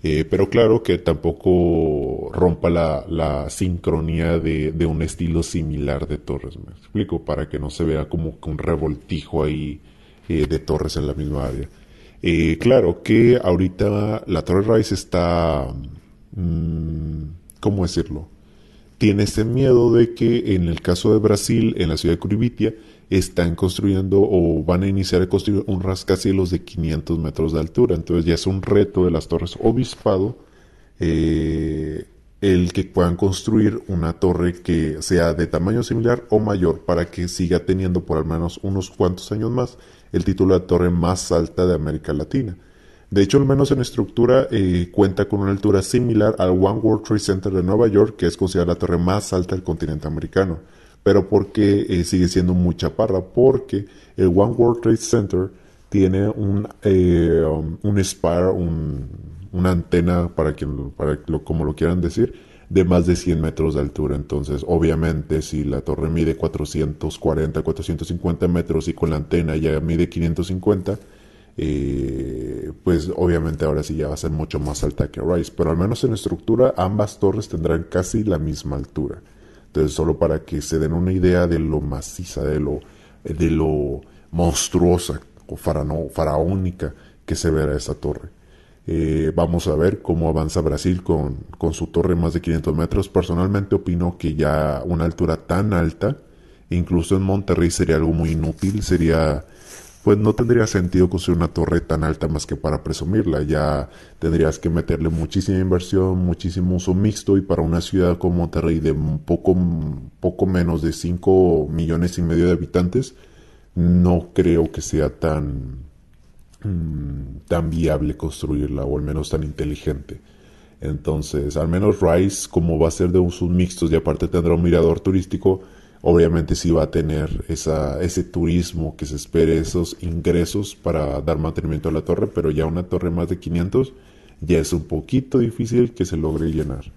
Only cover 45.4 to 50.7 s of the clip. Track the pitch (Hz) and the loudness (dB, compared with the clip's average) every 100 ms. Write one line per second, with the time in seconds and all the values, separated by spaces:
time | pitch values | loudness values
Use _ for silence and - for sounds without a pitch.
45.4 | 98 98 104 98 95 123 123 110 107 110 | 0 0 2 2 2 0 2 2 2 2
46.4 | 92 92 98 107 110 107 - 107 - 92 | 2 4 2 2 2 0 0 -2 0 -2
47.4 | 104 95 87 104 117 101 107 107 85 - | 0 0 2 4 4 6 4 2 -2 0
48.4 | 95 90 85 85 90 87 87 101 - 92 | -2 0 0 0 0 2 2 0 0 -2
49.4 | 82 92 92 82 76 76 76 78 82 - | -2 -4 -4 -4 -4 -4 -6 -6 -2 0
50.4 | 95 80 - | 0 -2 -10